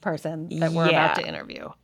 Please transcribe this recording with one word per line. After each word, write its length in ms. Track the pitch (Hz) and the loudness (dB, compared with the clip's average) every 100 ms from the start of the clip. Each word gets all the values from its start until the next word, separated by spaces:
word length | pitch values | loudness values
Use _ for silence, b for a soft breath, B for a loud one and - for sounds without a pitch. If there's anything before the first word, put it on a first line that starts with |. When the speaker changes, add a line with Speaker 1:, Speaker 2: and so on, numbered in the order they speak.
Speaker 1:
person 480 | 196 156 156 160 170 160 | -6 -4 -6 -6 -6 -2
that 140 | 165 | 0
we're 160 | 165 160 | 4 4
about 280 | 160 160 - | 6 4 2
Speaker 2:
Yeah. 60 | |
Speaker 1:
to 60 | - | -4
interview. 400 | 76 71 - - - | -8 -10 -12 -14 -16